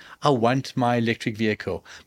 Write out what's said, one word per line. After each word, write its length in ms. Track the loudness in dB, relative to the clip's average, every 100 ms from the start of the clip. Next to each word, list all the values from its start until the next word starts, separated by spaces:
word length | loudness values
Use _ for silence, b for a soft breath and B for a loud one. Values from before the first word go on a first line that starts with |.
| B B
I 80 | 2
want 460 | 4 2 2 -2 -2
my 180 | 0 2
electric 400 | 0 -2 -4 -2
vehicle. 480 | -2 -2 -4 -8 B B